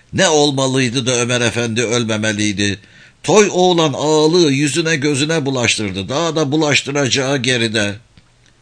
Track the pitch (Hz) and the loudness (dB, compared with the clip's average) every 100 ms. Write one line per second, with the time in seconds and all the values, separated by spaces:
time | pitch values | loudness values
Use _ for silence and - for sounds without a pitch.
0 | _ 113 151 151 147 135 135 131 127 135 | _ 0 2 4 2 0 0 0 0 -2
1 | 113 120 120 123 117 110 117 110 110 120 | -2 0 0 0 -2 -2 -4 -2 -2 0
2 | 110 107 110 104 104 98 101 95 - - | -2 -2 -2 -2 -2 -2 -2 -4 -12 -20
3 | - _ - 196 196 165 180 170 160 104 | -20 _ 2 4 4 4 2 2 0 0
4 | 151 156 156 175 156 135 147 151 160 160 | 0 2 4 4 2 2 0 0 0 0
5 | 147 135 151 165 135 131 113 - 104 95 | 0 0 0 -2 -2 0 0 0 -4 -6
6 | 92 139 165 156 143 156 147 127 139 143 | -6 -4 -2 -2 0 0 0 0 -2 -2
7 | 131 127 131 143 120 127 113 110 101 104 | -2 -2 -2 -2 0 0 0 -2 -4 -6
8 | _ _ _ _ _ _ | _ _ _ _ _ _